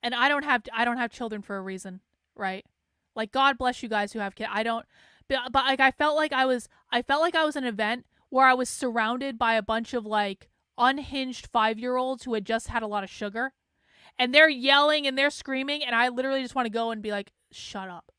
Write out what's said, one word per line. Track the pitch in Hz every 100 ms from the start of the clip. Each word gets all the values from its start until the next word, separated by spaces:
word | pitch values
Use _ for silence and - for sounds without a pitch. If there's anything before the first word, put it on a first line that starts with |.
And | 240
I | 240 262
don't | 285
have, | 294 247 233
I | 226
don't | 240 240
have | 233
children | - 233 208
for | 202 196
a |
reason, | 190 190 190 185 _ _ _
right? | - 196 185 - _ _ _ _
Like, | - 220
God | 254 269 262
bless | 254 247
you | 233
guys | 214 202
who | 226
have | 202
kids. | - 214
I | 208
don't, | 226 226 - _ _ _ _
but, | 269 247
but, | 269
like, | 269 269
I | 269
felt | - 302
like | 302 302
I | 269
was, | 262 254 - _ _
I | 240
felt | 247 285
like | 330
I | 330
was | 311
an | 294
event | 254 208 214 247 - _ _
where | 254
I | 262
was | 254 254
surrounded | - 262 233 220 247 277 226
by | 233
a | 226
bunch | 208 226 233
of, | 247
like, | 214 214 208 196 - _ _ -
unhinged | 240 277 277 269 262 247 -
five-year-olds | 233 220 220 247 254 254 262
who | -
had | 226
just | 196 226 -
had | 240
a | 220
lot | 208
of | 190
sugar. | - 208 214 262 _ _ _ _ _ - _
And | 247
they're | 277 311
yelling | 277 262 277 294 302 285
and | 262
they're | 277
screaming, | - - 269 269 294
and | 277
I | 233 247
literally | 240 262 269
just | 247
wanna | 269 233
go | 220 226
and | 220
be | 208
like, | 208 196 _ _
Shut | - - 202 190
up. | 175 -